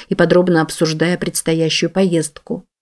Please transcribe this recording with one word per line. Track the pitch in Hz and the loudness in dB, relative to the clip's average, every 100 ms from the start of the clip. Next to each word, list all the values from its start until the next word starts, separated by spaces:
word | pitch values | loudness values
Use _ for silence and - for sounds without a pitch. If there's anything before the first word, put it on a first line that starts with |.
| - | -8
и | 190 | 0
подробно | 170 175 180 170 | 4 4 4 2
обсуждая | 160 - 160 156 160 175 | 0 -2 -2 0 -2 -2
предстоящую | - - - 160 160 - 175 | -4 -4 -2 0 0 0 -2
поездку. | 190 190 170 151 - - - - _ | 0 0 0 -2 -8 -12 -12 -12 _